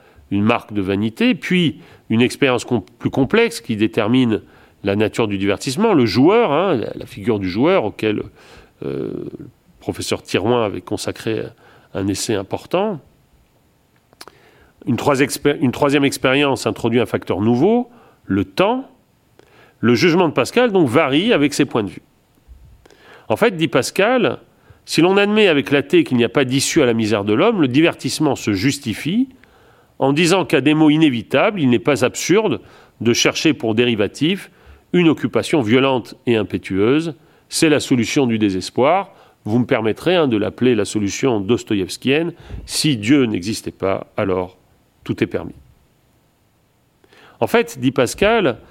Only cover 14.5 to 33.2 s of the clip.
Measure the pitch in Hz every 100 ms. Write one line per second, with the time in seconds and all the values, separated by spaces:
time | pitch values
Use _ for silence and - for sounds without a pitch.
14.5 | _ _ _ - 113 147 135 143 - 147
15.5 | 143 127 - 143 143 139 - 135 135 143
16.5 | 127 117 98 117 120 110 101 - 95 107
17.5 | 120 180 233 247 - - _ - 98 -
18.5 | - 196 254 262 _ _ _ _ _ _
19.5 | _ _ _ 113 120 175 165 170 123 117
20.5 | 233 247 190 143 131 147 143 220 185 143
21.5 | - 147 123 98 - - _ _ _ _
22.5 | - - - _ _ - - - 110 240
23.5 | 175 160 143 117 - 202 254 147 110 -
24.5 | _ - - - - 175 196 202 214 202
25.5 | 147 143 139 135 175 151 123 113 147 131
26.5 | 131 - 170 123 113 107 107 101 110 208
27.5 | 214 139 127 160 - 131 - 151 117 -
28.5 | 98 127 - 110 101 143 220 262 - _
29.5 | _ _ _ _ - 135 143 170 190 135
30.5 | 147 131 151 160 151 160 117 - 135 190
31.5 | 208 131 120 - 127 123 - - 196 220
32.5 | 110 - - - - 113 117